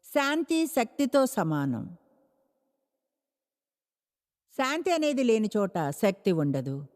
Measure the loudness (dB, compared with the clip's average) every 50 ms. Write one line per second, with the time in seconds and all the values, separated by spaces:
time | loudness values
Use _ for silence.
0 | _ -2 -2 0 0 0 0 -2 -2 0 0 0 0 0 0 -2 -2 -2 -2 -2
1 | -2 2 4 2 2 2 0 -2 0 0 0 0 0 -2 -2 -4 -6 -10 -14 -20
2 | _ _ _ _ _ _ _ _ _ _ _ _ _ _ _ _ _ _ _ _
3 | _ _ _ _ _ _ _ _ _ _ _ _ _ _ _ _ _ _ _ _
4 | _ _ _ _ _ _ _ _ _ _ _ -4 -2 -2 -2 -2 0 0 0 2
5 | 2 0 2 2 2 2 4 2 2 0 0 0 -2 0 -2 -2 -2 -2 -2 0
6 | 0 0 0 0 0 0 0 2 0 0 0 -2 -2 -4 -6 -8 -10 -14 _